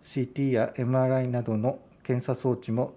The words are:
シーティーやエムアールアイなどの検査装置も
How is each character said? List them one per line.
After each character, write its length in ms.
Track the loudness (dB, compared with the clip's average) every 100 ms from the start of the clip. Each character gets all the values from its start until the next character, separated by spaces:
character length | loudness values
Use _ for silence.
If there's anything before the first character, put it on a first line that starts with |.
シ 200 | -6 -4
ー 60 | -4
テ 140 | -2
ィ 60 | 2
ー 20 |
や 200 | 2 0 0
エ 80 | 0
ム 120 | 2
ア 60 |
ー 40 | 2
ル 60 | 2
ア 60 |
イ 60 | 0
な 160 | -2
ど 140 | 0 0
の 220 | 0 -2 -14 -16
検 220 | -2 -2 0
査 100 | -2
装 160 | 0
置 200 | -2 -2
も 240 | -2 -2